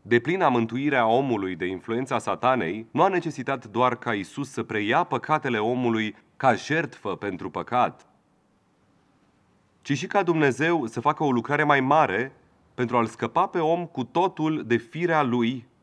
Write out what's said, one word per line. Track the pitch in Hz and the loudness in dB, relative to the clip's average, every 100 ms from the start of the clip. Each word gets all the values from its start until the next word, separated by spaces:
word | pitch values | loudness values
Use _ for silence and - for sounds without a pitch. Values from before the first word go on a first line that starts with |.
Deplina | 104 120 117 190 160 | 2 2 2 2 2
mântuire | 120 113 120 143 135 | 2 0 -2 0 2
a | 113 | 2
omului | 120 139 110 95 85 | 2 2 -2 -2 -4
de | 90 | -4
influența | 92 - 113 131 120 | -6 -4 -6 -2 -4
satanei | 107 95 123 127 104 107 113 | -2 0 2 2 -2 -6 -6
nu | 135 | 2
a | 190 | 2
necesitat | 180 165 143 127 135 113 | 2 -4 -8 -6 -6 -4
doar | 104 123 117 | 0 0 0
ca | 120 | -4
Isus | 107 95 - 139 | -4 -6 -10 -8
să | - | -8
preia | 110 107 104 139 | -4 -4 0 0
păcatele | 175 127 - 156 139 113 | 0 -4 0 -2 0 -2
omului | 110 127 120 113 107 - _ _ | 0 0 0 0 -2 -8 _ _
ca | 135 | 2
jertfă | 104 - 156 160 - 104 87 | 2 0 -2 -2 -8 -8 -6
pentru | 101 92 92 | -6 -6 -8
păcat, | 92 82 123 101 - _ _ _ _ _ _ _ _ _ _ _ _ _ _ _ _ _ _ | -8 -4 0 0 -2 _ _ _ _ _ _ _ _ _ _ _ _ _ _ _ _ _ _
ci | - 139 | -4 -4
și | 190 | 0
ca | 202 | 0
Dumnezeu | 175 165 143 120 160 170 113 | 2 4 2 2 0 0 -2
să | - | -2
facă | 143 151 | -2 0
o | 151 | 2
lucrare | 123 120 147 | 2 0 0
mai | 151 139 | 2 2
mare | 131 156 139 95 131 _ _ _ _ | 4 4 4 0 -4 _ _ _ _
pentru | - 120 120 | -4 0 2
a-l | 113 | 0
scăpa | - 113 165 190 | -2 -2 0 0
pe | 180 | 0
om | 156 170 170 | 0 0 -4
cu | - | -8
totul | 117 170 185 - 156 156 110 | -4 0 0 0 -2 -2 0
de | 117 | 0
firea | - 156 170 160 | 0 -4 0 2
lui | 135 120 117 127 - _ | 2 2 0 -2 -10 _